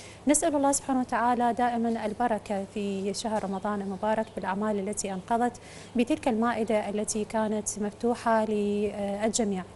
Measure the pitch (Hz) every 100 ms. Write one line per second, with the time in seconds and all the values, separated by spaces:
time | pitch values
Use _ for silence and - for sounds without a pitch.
0 | - - 254 302 339 285 277 277 - 262
1 | 254 226 240 240 240 233 247 240 233 226
2 | 214 214 240 208 - 202 196 214 202 196
3 | 196 196 226 214 196 190 208 208 196 190
4 | 214 220 220 - 190 190 214 208 190 208
5 | 196 190 - 233 240 - - - - 254
6 | 226 - 277 220 233 220 220 214 208 208
7 | 208 220 208 220 214 214 208 208 208 -
8 | 240 233 233 220 220 208 202 208 208 208
9 | 202 202 220 202 208 185 180